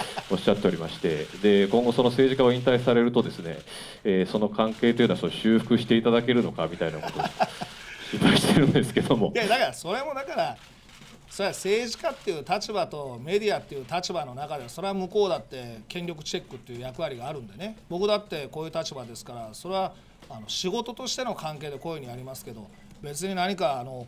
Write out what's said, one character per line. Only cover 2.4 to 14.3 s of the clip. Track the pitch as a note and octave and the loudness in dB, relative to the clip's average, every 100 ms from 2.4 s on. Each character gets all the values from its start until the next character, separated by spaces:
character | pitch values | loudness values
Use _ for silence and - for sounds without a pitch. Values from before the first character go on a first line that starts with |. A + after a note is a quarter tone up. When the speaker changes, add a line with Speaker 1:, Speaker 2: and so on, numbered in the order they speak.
| B2 | 4
Speaker 1:
を | |
引 | B2 | 4
退 | B2+ B2 | 4 4
さ | B2+ | 4
れ | A#2+ | 4
る | A#2+ | 6
と | A#2+ | 4
で | E2+ | 2
す | - | -2
ね、 | E2+ C#2+ - - - - | -8 -10 -12 -14 -14 -6
え | G#2+ F#2+ F#2 | 2 2 2
ー、 | |
そ | G#2+ | 2
の | G#2 | 0
関 | - A2 | 2 0
係 | A2 A#2+ | 2 2
と | A#2 | 4
い | A#2 | 4
う | |
の | |
は、 | F2+ | 2
そ | F2 | -2
の | |
修 | - A2 A2+ | 0 4 4
復 | A2+ A2+ | 6 2
し | - | 4
て | A2+ | 4
い | |
た | A#2 | 6
だ | A#2 | 4
け | B2 | 4
る | A#2+ | 2
の | F#2 | 2
か | C#2+ D#2+ | 0 -4
み | F2 | -2
た | E2 | -2
い | |
な | D#2 | -2
こ | - | -6
と | - | -4
を | - - - - | -4 0 -2 -2
<laughs> | - - - - - | -12 -12 -16 -14 -8
心 | - | 2
配 | - - | 4 6
し | - | 6
て | F3 | 6
る | C3+ | 6
ん | |
で | C#3 | 4
す | - | 2
け | - | 2
ど | - A#2+ | 2 2
も。 | G2+ | 2
Speaker 2:
い | A#3 | 2
や、 | G3+ | 2
だ | B3 | 4
か | E3+ | 2
ら、 | |
そ | - D#3+ | -2 -4
れ | A#3 | -4
も | D4 | -4
だ | C4+ C#4 | -6 -4
か | C4+ | -2
ら、 | D3 A#2+ - - - - - - - | -2 -4 -14 -20 -20 -20 -20 -20 -12
そ | - | -4
れ | G3 | -4
は | |
政 | - F#3+ A3 A#3+ | -2 0 0 0
治 | - | -4
家 | D#4+ | -4
っ | - | -4
て | G3+ | -4
い | D#3+ | -4
う | C#3 | -2
立 | G3+ - | -4 -2
場 | G3+ E3 | -2 -4
と | D3+ C#3 A#2 | -6 -10 -10
メ | C#3+ G3+ | -2 0
デ | G#3+ | 2
ィ | D#3+ | 0
ア | |
っ | |
て | - | -2
い | C#3+ | -10
う | B2+ | -6
立 | E3+ F3+ | -4 -2
場 | F3 | -4
の | C3 | -6